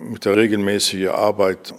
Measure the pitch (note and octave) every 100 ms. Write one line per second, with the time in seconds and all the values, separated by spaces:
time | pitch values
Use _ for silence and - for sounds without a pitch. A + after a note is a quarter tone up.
0 | - A2 G#2 G#2 A2+ G#2 G2+ G2+ - F#2+
1 | F#2 - G#2+ G2+ F#2+ F#2 -